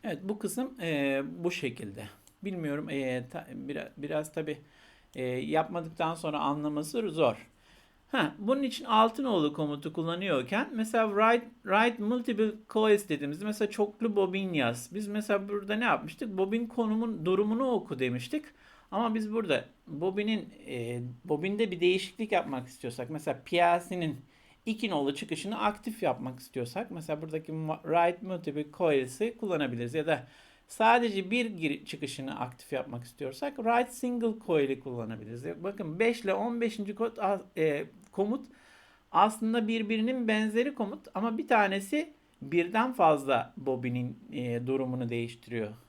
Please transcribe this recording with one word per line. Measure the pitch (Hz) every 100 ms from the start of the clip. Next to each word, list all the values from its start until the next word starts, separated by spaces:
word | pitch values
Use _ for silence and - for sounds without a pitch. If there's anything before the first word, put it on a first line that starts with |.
Evet, | 226 151
bu | 190 208
kısım, | 202 - 262 -
e, | 165 151 139 135 143 175
bu | 175
şekilde. | 175 135 117 104 104 107 - _ _
Bilmiyorum, | 196 185 156 143 156
e, | 139 131 127 123
ta-, | - -
bira-, | 131 135 147 - -
biraz | 147 156 151
tabii, | - 151 151 - - - - _
e, | -
yapmadıktan | 127 127 147 156 160 170 160 - 160
sonra | 165 160 147
anlaması | 147 147 151 147 156 240 220
zor. | 160 135 110 - _ _ - _ _ _
Ha, | 262 151 -
bunun | 202 269
için | 269 -
altı | 254 220 226 226
nolu | 269 196 147
komutu | 147 151 147 156
kullanıyorken | 160 165 175 190 143 120 196 -
mesela | 233 220 233 220
write, | 202 220 240 233 -
write | 202 196 233 240
multiple | 208 247 240 208 220 214 -
coils | 220 214 202 202
dediğimizde | 147 143 151
mesela | 208 208 208
çoklu | 214 208 - 226 202
bobin | 190 190 190
yaz. | 160 120 120 -
Biz | 190 208
mesela | 208 208 202 202
burada | 202 196 214
ne |
yapmıştık? | 233 156 156 - 240 190
Bobin | 196 226 233
konumun, | 247 226 214 226 196 160
durumunu | 190 208 226 262
oku | 226 - 131
demiştik. | 127 123 123 302 - _ - - _
Ama | 196 233
biz | 220 214
burada | 220 196 131 - _ -
bobinin, | 147 180 190 208 214 160 - -
e, | 123 117 123 123 123
bobinde | 147 147 185 208 220
bir | 175
değişiklik | 180 185 185 - 220
yapmak | 185 - 131 123
istiyorsak, | - 123 117 123
mesela | 151 156 135
P | - 175
L | 170 175 175
C'nin | 180 160 127 - _ _ _ -
iki | 220 226
nolu | 165 139
çıkışını | 139 - 156 196 220
aktif | 208 208 - 220
yapmak | 165 120 131 127
istiyorsak, | - 131 120 190 233
mesela | 175 160 151
buradaki | 160 156 160
mu-, | 156 156 156
write | - 165 170 175
multiple | 185 180 156 147 147
coils'i | - 175 139 127 127 226 226
kullanabiliriz. | 208 165 135 120 120
Ya | 156 151
da | 143 127 - - _ _
sadece | - 220 240 240 196 185
bir | 240 233
gir-, | 185 156 -
çıkışını | - - 147 - 131 147
aktif | 127 123 -
yapmak | 135 - 120
istiyorsak | 120 - 135 - 285 285
write | 226 233 247
single | - 247 247 226 220 -
coil'i | 160 139 131
kullanabiliriz. | 135 123 113 113 110 120
Ya | 147 170
bakın | 180 202 170 160
beş | 226 233
ile | 196
on | 190 226 233
beşinci | 233 220 202
kod, | 208 226 226
a-, | 196 196 - -
e, | 156 143 190 - -
komut | - 202 262 - - - - - _ _
aslında | 170 208 220 220 233 214
birbirinin | 226 214 220 226 262 226
benzeri | 214 214 214 262
komut | 277 202 302 -
ama | - 226 226
bir | 320
tanesi | 240 202 196 196 294 320 - _ _
birden | 139 170 170 220 254
fazla | 254 165 151 135 127 - -
bobinin, | 127 127 123 123 123 - -
e, | 143 123 120 123
durumunu | 135 127 127 117
değiştiriyor. | 120 117 117 - 117 107 110